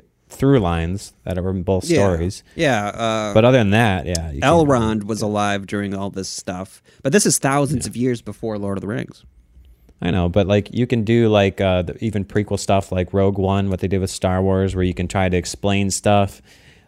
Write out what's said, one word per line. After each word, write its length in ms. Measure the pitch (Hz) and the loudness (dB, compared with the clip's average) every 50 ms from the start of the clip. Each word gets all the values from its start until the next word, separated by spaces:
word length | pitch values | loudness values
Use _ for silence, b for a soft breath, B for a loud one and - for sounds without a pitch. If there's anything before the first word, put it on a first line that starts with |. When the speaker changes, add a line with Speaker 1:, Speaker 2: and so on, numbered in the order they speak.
| - _ _ _ _ - | -10 _ _ _ _ -20
Speaker 1:
through 300 | - - - 135 139 127 | -6 -2 2 4 4 4
lines 540 | 101 87 85 82 82 82 92 101 - - - _ - | 4 2 0 0 -2 -4 -6 -6 -10 -14 -20 _ -10
that 120 | - 87 90 | -8 -6 -4
are 120 | 90 95 | -4 -4
in 100 | 95 95 | -4 -2
both 240 | 87 95 98 92 - 160 | -2 0 0 0 0 0
Speaker 2:
Yeah. 120 | 170 147 | 0 2
Speaker 1:
stories. 440 | 101 98 90 80 85 90 104 - - b b | 2 2 2 0 -2 -4 -6 -8 -14 b b
Speaker 2:
Yeah, 320 | b 165 147 123 107 104 101 | b 0 0 0 0 -2 -4
uh, 460 | 98 101 117 113 110 110 107 107 101 | -4 -4 -4 -2 -2 -2 -2 0 4
Speaker 1:
But 100 | 110 110 | 4 6
other 140 | 123 131 131 | 6 6 6
than 100 | 113 98 | 4 4
that, 360 | 101 113 120 110 95 90 69 - | 4 4 4 2 2 0 -2 -2
yeah, 240 | 90 82 82 80 | -4 -4 -4 -4
you 100 | 73 71 | -4 0
can't 260 | 90 131 165 170 160 143 | 2 4 4 4 4 4
Speaker 2:
Elrond 360 | 139 120 113 110 110 107 101 | 4 2 2 0 -2 -2 -4
was 180 | 101 113 104 | -4 -6 -4
alive 460 | 110 104 104 104 104 101 101 101 98 87 | -4 -2 -2 -2 0 0 -2 -4 -6 -6
during 260 | - 104 101 98 98 | -6 -4 -4 -4 -6
all 160 | 98 98 98 | -6 -8 -8
this 180 | 90 95 95 - | -8 -8 -10 -10
stuff. 520 | - - - - 92 90 95 - - - _ b b b b | -10 -12 -10 -10 -10 -10 -10 -14 -16 -20 _ b b b b
But 80 | 135 | 2
this 140 | 143 208 208 208 | 2 2 4 2
is 100 | - - | 0 0
thousands 480 | - 139 135 143 143 135 151 120 104 | 0 0 0 0 0 0 -2 -4 -6
Speaker 1:
Yeah. 40 | 107 | -6
Speaker 2:
of 40 | - | -6
years 260 | 113 123 131 123 117 | -4 -2 -2 -2 -4
before 360 | - - 104 - - 113 107 104 | -6 -12 -14 -10 -8 -8 -6 -6
Lord 200 | 101 101 98 95 | -6 -6 -6 -6
of 40 | |
the 60 | 92 95 | -6 -6
Rings. 360 | 110 131 - - - _ _ - _ _ _ _ _ - - - - _ _ - _ - | -6 -6 -8 -10 -14 _ _ -20 _ _ _ _ _ -20 -20 -20 -20 _ _ -20 _ -6
Speaker 1:
I 80 | - 90 | -4 -2
know, 160 | 82 92 87 87 | 0 0 0 2
but, 200 | 85 104 98 85 | 2 2 2 2
like, 260 | 104 104 101 - - | 2 0 0 0 -2
you 140 | - 123 123 | -4 -2 0
can 160 | 131 117 107 | 0 0 0
do, 260 | 101 117 117 117 110 | 2 2 4 4 4
like, 320 | 107 104 101 98 92 - | 4 4 4 2 2 0
uh, 220 | 101 95 92 90 90 | 0 0 2 0 -2
the, 200 | - - - - | -4 -6 -6 -6
even 220 | 113 101 104 95 | -4 -4 -4 -4
prequel 340 | - - 107 104 - 101 98 | -4 -2 -2 -2 -2 -4 -4
stuff 320 | - - 101 98 95 - | 0 0 0 0 0 -2
like 220 | - 92 90 85 - | -2 -4 -2 -2 0
Rogue 240 | 98 98 98 101 98 | 0 2 2 0 0
One, 320 | 95 95 98 98 98 98 | 0 0 0 0 0 -2
what 100 | 95 92 | -2 -4
they 80 | - 95 | -2 -2
did 120 | 98 95 | -2 -2
with 100 | 92 95 | -2 -4
Star 320 | - - - 95 92 92 | -4 -2 -2 0 2 2
Wars, 340 | 95 95 95 95 95 95 90 | 2 2 2 2 2 0 0
where 80 | 92 92 | 0 0
you 100 | 92 90 | 0 0
can 120 | - 90 85 | -2 -4 -2
try 220 | - 101 92 92 | -2 0 0 0
to 80 | 90 90 | 0 0
explain 540 | 85 - - - - 101 101 98 101 98 | -2 -4 -6 -4 -2 0 0 0 0 -2
stuff 500 | 92 - - 107 104 101 101 98 - - _ b b b b b b b b | -2 -2 2 2 4 4 2 0 -4 -10 _ b b b b b b b b